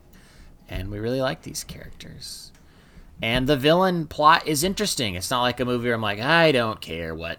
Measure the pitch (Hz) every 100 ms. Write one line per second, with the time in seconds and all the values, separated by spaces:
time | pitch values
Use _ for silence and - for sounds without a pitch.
0 | - - - - - - - 92 98 104
1 | 113 131 131 160 - 151 - - - -
2 | - 156 - - - - - - - -
3 | - - 113 123 131 147 143 175 190 175
4 | 151 - 151 165 - 151 185 196 202 -
5 | 113 87 - 127 123 120 123 123 120 117
6 | 107 101 127 165 165 131 113 98 - 82
7 | 82 80 82